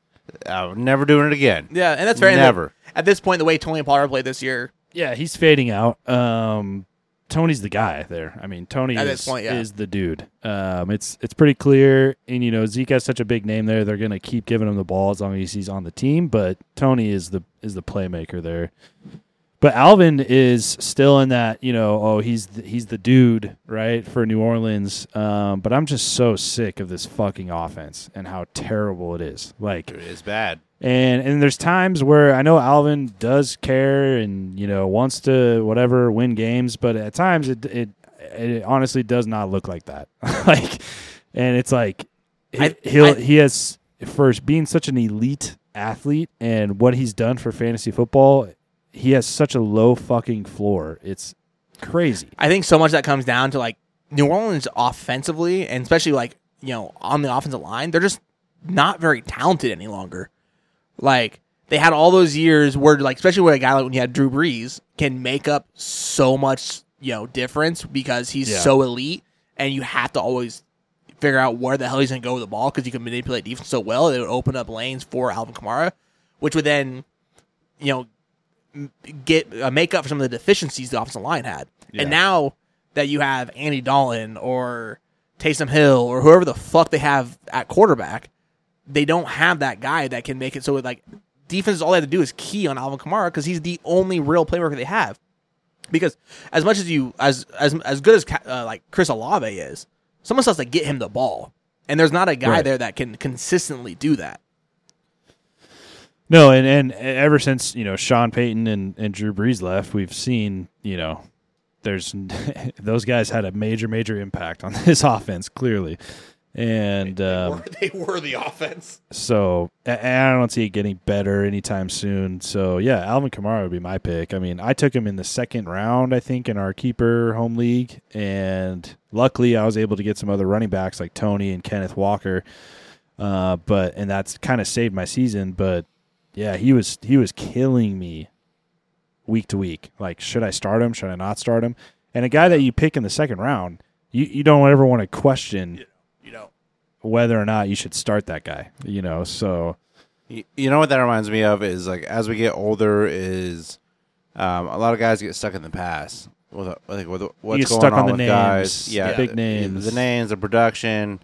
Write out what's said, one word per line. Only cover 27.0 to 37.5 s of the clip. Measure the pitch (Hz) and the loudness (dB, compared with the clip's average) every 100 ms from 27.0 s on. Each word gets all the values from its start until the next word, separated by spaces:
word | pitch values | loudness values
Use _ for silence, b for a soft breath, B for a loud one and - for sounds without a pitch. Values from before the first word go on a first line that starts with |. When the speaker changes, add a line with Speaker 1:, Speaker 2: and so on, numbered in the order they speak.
| - | -10
Speaker 3:
fucking | - 101 95 90 | -4 -4 -4 -8
offense | 85 82 - 76 - - 98 | -6 -8 -10 -16 -18 -18 -16
and | 90 | -12
how | 92 87 - | -12 -10 -10
terrible | - 110 104 90 87 | -6 -4 -4 -4 -6
it | 85 | -6
is. | 80 - - - | -8 -10 -16 -8
Like, | 104 90 - | -6 -6 -8
Speaker 1:
Dude, | - | -16
it's | 87 85 | -16 -14
bad. | 101 107 104 80 _ - | -8 -4 -4 -6 _ -6
Speaker 3:
and, | 131 127 127 123 | 0 2 4 2
and | 135 147 | 0 2
there's | 143 - | 2 2
times | 165 185 185 170 | 0 2 2 2
where | 139 151 143 | 6 8 8
I | 131 | 6
know | 147 160 | 6 6
Alvin | 123 147 147 147 127 95 | 6 4 4 0 -4 -4
does | 113 139 135 - | 0 2 0 -4
care | - 131 135 139 135 127 | 0 2 2 2 2 2
and, | 104 98 95 95 | 0 -4 -8 -6
you | 101 | -2
know, | 98 95 | 0 2
wants | 104 131 - | 2 0 0
to, | 135 131 120 117 | 2 4 4 4
whatever, | 110 113 123 127 120 | 2 2 4 4 4
win | 110 123 | 2 0
games, | 110 113 123 123 110 | 0 0 0 -2 -2
but | 120 110 | -2 -2
at | 107 | -4
times | - 185 170 | -2 2 2
it, | 135 | 0